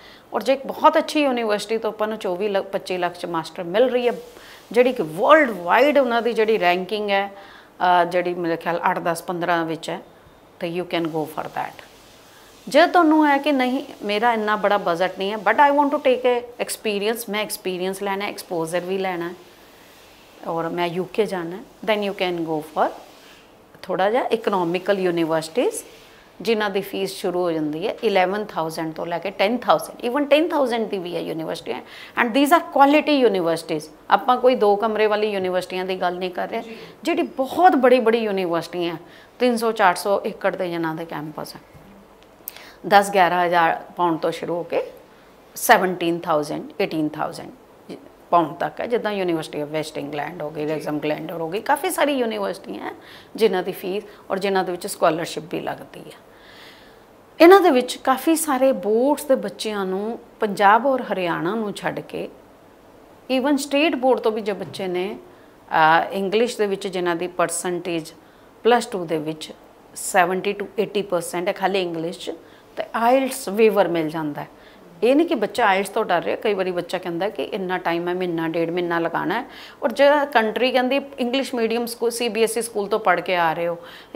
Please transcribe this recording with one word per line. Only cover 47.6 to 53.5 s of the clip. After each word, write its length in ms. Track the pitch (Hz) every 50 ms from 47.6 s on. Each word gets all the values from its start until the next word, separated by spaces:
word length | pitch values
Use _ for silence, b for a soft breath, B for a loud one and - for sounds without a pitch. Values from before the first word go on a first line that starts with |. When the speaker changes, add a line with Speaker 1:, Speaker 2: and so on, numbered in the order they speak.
| - - - - - - 175 - - - - - - -
Speaker 1:
ਪਾਉਂਡ 260 | - 170 165 147 151
ਤੱਕ 260 | - 156 156 - -
ਹੈ, 60 | - -
ਜਿੱਦਾਂ 240 | 240 214 190 208 208
University 500 | 196 185 180 165 160 151 - - 151 147
of 40 | 147 156
West 300 | 156 151 - - 147 143
England 380 | 143 151 147 143 151 175 180
ਹੋ 80 | 156 147
ਗਈ, 160 | 156 156 151
Speaker 2:
ਜੀ। 80 | 151 156
Speaker 1:
Wrexham 260 | 147 156 160 151 147
Glendower 400 | 151 151 151 151 156 165 180 165
ਹੋ 100 | 165 160
ਗਈ, 120 | 170 220
ਕਾਫੀ 280 | 226 - 285 294 - 370
ਸਾਰੀ 220 | - 339 311 285
ਯੂਨੀਵਰਸਿਟੀਆਂ 760 | 285 262 240 226 220 214 196 190 185 - - 233 202 214 -
ਹੈ 60 | - - - B B B B B B B
ਜਿਨ੍ਹਾਂ 280 | - 220 208